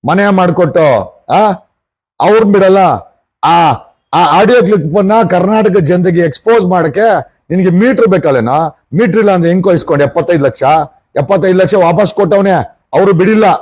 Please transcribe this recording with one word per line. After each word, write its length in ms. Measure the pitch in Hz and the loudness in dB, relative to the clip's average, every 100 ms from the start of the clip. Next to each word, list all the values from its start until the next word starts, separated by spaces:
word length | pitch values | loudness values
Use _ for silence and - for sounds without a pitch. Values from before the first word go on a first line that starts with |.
| 120 | -2
ಮನೆ 200 | 180 202 | -2 0
ಮಾಡ್ಕೊಟ್ಟು, 800 | 190 180 165 170 170 156 117 95 - - | 0 0 0 -2 0 0 0 -4 -16 -4
ಆ, 220 | 156 214 180 _ _ _ _ _ _ | 0 0 -2 _ _ _ _ _ _
ಅವ್ರನ್ನ 340 | 156 214 214 | 0 2 2
ಬಿಡಲ್ಲ. 240 | 202 190 196 180 113 - _ _ _ | 2 2 2 2 0 -8 _ _ _
ಆ, 300 | 147 170 165 127 - _ _ | 0 2 2 -2 -8 _ _
ಆ 260 | 156 170 165 | -2 0 2
ಆಡಿಯೋ 220 | 208 247 | 2 2
ಕ್ಲಿಪ್ 360 | 190 208 151 180 | 2 -2 -2 -2
ಅನ್ನ 140 | 190 220 208 | 0 0 0
ಕರ್ನಾಟಕ 420 | 185 180 220 220 | 0 0 0 0
ಜನತೆಗೆ 480 | 190 151 180 180 170 | 0 0 0 0 0
ಎಕ್ಸ್‌ಪೋಸ್ 460 | 170 - - 226 185 | -2 -4 0 0 0
ಮಾಡಕ್ಕೆ 760 | 185 165 175 220 185 - _ _ | -2 -2 -2 0 0 -4 _ _
ನಿನಗೆ 180 | 175 185 | -2 0
ಮೀಟರ್ 380 | 175 233 262 226 | 2 0 2 0
ಬೇಕಲ್ಲೇನೋ? 720 | 185 160 131 113 143 160 - _ | 0 0 -2 0 -2 -4 -8 _
ಮೀಟರ್ 240 | 160 226 208 | -2 0 0
ಇಲ್ಲ 140 | 208 | 0
ಅಂದ್ರೆ 200 | 185 170 | 0 0
ಹೆಂಗ್ 120 | 180 | 0
ಕೊಯ್ಸ್ಕೊಂಡೆ 400 | 175 135 - 147 | 0 -2 -2 -2
ಎಪ್ಪತ್ತೈದು 420 | 143 170 165 170 139 | 0 -2 -2 0 -2
ಲಕ್ಷ? 180 | - 135 156 147 _ _ - | -2 0 0 -2 _ _ -8
ಎಪ್ಪತ್ತೈದು 420 | 135 196 185 185 | -2 -2 0 0
ಲಕ್ಷ 180 | 185 202 | 0 0
ವಾಪಸ್ 380 | 170 165 202 | 0 0 -2
ಕೊಟ್ಟವನೇ, 400 | - 196 202 196 175 113 _ _ | -2 0 0 0 -2 -4 _ _
ಅವರು 200 | 143 196 | -2 0
ಬಿಡಿಲ್ಲ. 320 | 175 190 220 208 160 | 2 2 2 2 0